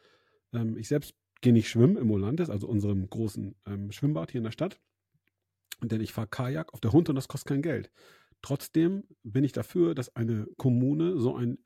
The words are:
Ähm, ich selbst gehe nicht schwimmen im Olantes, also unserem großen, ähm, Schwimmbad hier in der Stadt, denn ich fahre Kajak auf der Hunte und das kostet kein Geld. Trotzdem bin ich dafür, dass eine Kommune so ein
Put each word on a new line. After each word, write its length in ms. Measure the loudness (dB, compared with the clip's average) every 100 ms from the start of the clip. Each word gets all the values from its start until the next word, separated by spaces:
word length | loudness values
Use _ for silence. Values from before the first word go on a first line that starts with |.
| _ _ _ _ _
Ähm, 240 | -4 -4 -4
ich 120 | -2
selbst 260 | -2 -2 -18 _ _
gehe 120 | 6
nicht 180 | 6 6
schwimmen 260 | 6 6 6
im 140 | 2
Olantes, 400 | 2 0 -2 -2
also 180 | -4 -2
unserem 400 | -2 0 -2 -4
großen, 460 | -4 -4 -4 -10 -10 -10
ähm, 240 | -8 -10
Schwimmbad 400 | -4 -2 -2 -4
hier 100 | -6
in 40 |
der 60 | -6
Stadt, 280 | -4 -6 -8 _ _ _ _ _ _ _ _ -20 -10
denn 200 | -4 -4
ich 100 | -4
fahre 160 | -6 -6
Kajak 460 | -4 -4 -4 -8
auf 60 | -4
der 120 | 4
Hunte 200 | 4 4
und 40 | 0
das 120 | -4
kostet 200 | -8 -4
kein 140 | -2
Geld. 280 | -2 -4 -6 _ -20 -20 _ _
Trotzdem 640 | -6 -6 -2 0 0 -2 -8 _
bin 220 | -4 0
ich 80 | 0
dafür, 420 | -2 -2 0 2
dass 200 | 0 -6
eine 320 | -4 -2 -2 -4 -2
Kommune 600 | 2 4 2 2 0 0
so 160 | 0
ein 240 | 0 -4 -6